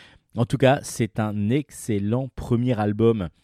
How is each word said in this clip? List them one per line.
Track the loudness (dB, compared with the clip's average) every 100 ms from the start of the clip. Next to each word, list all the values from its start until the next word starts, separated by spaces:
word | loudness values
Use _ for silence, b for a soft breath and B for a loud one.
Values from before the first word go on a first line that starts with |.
| B B _ -4
En |
tout | -2 4
cas, | 4 4
c'est | 0 -4 -4 -2
un | -4 -2 0
excellent | 0 -2 -10 -4 -2 -2 -2 -4
premier | -10 -2 0 0 0
album | 0 2 2 2 -2 -8